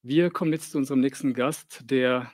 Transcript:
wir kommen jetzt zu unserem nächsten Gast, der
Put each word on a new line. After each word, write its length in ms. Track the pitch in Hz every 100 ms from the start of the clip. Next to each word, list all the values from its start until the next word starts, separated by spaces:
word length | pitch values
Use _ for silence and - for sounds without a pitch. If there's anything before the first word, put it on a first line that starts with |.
wir 280 | 123 151 175
kommen 240 | - 165
jetzt 180 | 156 -
zu 60 | 147
unserem 240 | 135 131
nächsten 320 | 135 - 139
Gast, 560 | 120 131 - - - 117
der 420 | 131 127 127 123